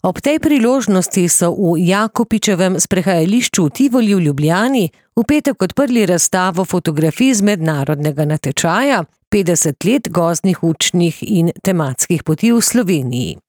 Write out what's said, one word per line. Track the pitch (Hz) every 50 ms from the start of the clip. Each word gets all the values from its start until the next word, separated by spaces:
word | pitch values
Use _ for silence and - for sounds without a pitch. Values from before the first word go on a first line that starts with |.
Ob | - 180 175 -
tej | - 277 302 311
priložnosti | - 294 294 269 220 240 254 269 233 - 202 185 180 - - 196 175 170
so | - - 180 170
v | 165 - 202 165 170
Jakopičevem | 160 180 170 190 202 214 220 _ - 233 - - 214 - - 196 165 190 185 190 -
sprehajališču | - - 190 175 175 196 185 170 160 180 208 247 240 - - - 160
v | 147
Tivoliju | - - 262 277 233 262 226 208 202 190
v |
Ljubljani | 170 147 143 139 147 151 165 185 220 254 277 254 185 160 _ _ _ _ _
v | - 233 -
petek | 294 302 - 285 262 _
odprli | 190 170 - - 277 262 247 233 214
razstavo | 170 180 165 - - - 185 185 190 170 175 190
fotografij | - - 180 - 175 156 143 156 160 - - 254 262 262
z | 208
mednarodnega | 196 208 208 180 160 160 156 143 139 143 156 143 147 151 143 143 151
natečaja | 147 151 151 - 143 139 - - 170 170 208 269 285 269 202 160 _ _ _ _ _
Petdeset | - 208 190 165 175 151 - 160 143 _ -
let | 185 247 285 - 175
gozdnih | 165 180 170 165 170 - - 196 175 -
učnih | - 165 160 - - - - 180 175 170 151 -
in | - - 214 175 165 170 - -
tematskih | _ 190 185 170 156 135 127 - - - 175 156
poti | - - 156 - - 233
v | 233 233
Sloveniji. | - - - 240 240 175 185 151 127 120 117 123 240 - - - _